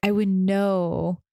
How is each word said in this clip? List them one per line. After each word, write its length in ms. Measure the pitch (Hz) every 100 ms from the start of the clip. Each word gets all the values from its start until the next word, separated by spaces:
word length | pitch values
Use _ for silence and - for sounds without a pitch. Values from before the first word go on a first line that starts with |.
I 80 | 202
would 160 | 208 202
know 920 | 190 185 196 202 190 175 - 165 180 _